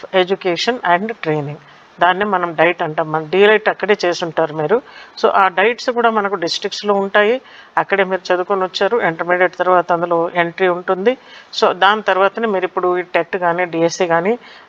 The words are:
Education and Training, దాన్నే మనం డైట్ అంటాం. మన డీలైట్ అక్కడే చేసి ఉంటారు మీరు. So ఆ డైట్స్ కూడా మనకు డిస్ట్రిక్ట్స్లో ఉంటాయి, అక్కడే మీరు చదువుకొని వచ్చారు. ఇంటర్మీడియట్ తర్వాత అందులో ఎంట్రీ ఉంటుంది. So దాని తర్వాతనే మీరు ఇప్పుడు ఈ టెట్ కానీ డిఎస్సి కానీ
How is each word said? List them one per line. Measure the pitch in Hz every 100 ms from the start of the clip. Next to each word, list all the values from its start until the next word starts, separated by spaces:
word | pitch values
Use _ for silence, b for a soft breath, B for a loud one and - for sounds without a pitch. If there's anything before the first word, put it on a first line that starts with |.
| - 190
Education | 180 190 190 170 - 247 180
and | 175 220 - 165
Training, | 151 143 147 B B B -
దాన్నే | 175 180 208
మనం | 190 175 160
డైట్ | 165 - 170
అంటాం. | 156 160
మన | 156 156
డీలైట్ | 180 208 214 208
అక్కడే | 170 196 202
చేసి | 175 170 170
ఉంటారు | 156 160 156
మీరు. | 151 226 - B B -
So | 220 -
ఆ | 190 175
డైట్స్ | 208 233 - 233
కూడా | 226 220
మనకు | 196 196
డిస్ట్రిక్ట్స్లో | 165 - 202 - 208 202
ఉంటాయి, | 196 208 208 254 - B B -
అక్కడే | 165 196 185
మీరు | 185 180
చదువుకొని | 180 180 196 185
వచ్చారు. | - 196 226 180
ఇంటర్మీడియట్ | 165 175 180 180 -
తర్వాత | 180 180 170 170
అందులో | 175 170 170 180
ఎంట్రీ | 170 170 190 175
ఉంటుంది. | 180 185 202 254 B B B -
So | 208 180
దాని | 190 214 196
తర్వాతనే | 185 196 226 226
మీరు | 190 175
ఇప్పుడు | 190 180 180
ఈ | 175 180
టెట్ | 170 196
కానీ | 175 170 180
డిఎస్సి | 165 165 - 180
కానీ | 165 180 247 B B